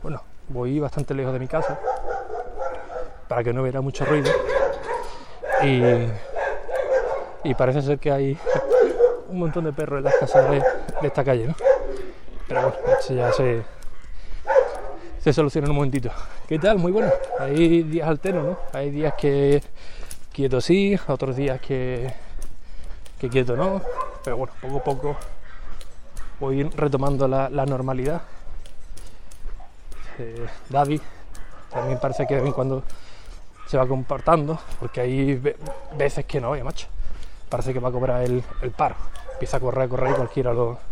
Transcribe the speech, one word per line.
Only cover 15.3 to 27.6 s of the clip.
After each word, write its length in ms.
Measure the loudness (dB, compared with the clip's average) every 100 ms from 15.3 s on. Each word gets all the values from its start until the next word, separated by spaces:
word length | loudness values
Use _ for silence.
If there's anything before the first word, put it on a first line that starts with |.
soluciona 360 | 4 2 2 2
en 40 |
un 60 | 2
momentito. 340 | 2 2 -2 -2 -4 -4 -2
¿Qué 120 | 2
tal? 200 | 4 4
Muy 120 | 4
bueno. 180 | 4 4 2 0 -2
Hay 440 | 0 4 6 6
días 260 | 4 0 0
alternos, 340 | 0 0 0
¿no? 140 | 0 -2 -2
Hay 160 | -2 -2
días 240 | 0 0
que 500 | 2 4 4 6 4 2 -6 -4 -4 -6 -6 -6
quieto 260 | -2 2 2
sí, 400 | 4 4 6 2 0
otros 280 | -2 0 0
días 260 | 0 0
que, 500 | -2 -2 -2 -2 -2 -4 -4 -2 0 -2 -2 -4 -2 -4 -6 -6
que 100 | 0
quieto 260 | 2 2 2
no. 260 | 0 0 -2 -2 -4 -6
Pero 140 | -2 -2
bueno, 160 | -2 -4
poco 180 | -2 -2
a 60 |
poco 320 | 0 0 0 -2 -2 -2 -2 -4 -2 -2 -2 -6 -8 -2 -2 -2
voy 240 | 0 0
retomando 640 | 0 2 2 4 2 4 4
la, 220 | 4 2
la 160 | 0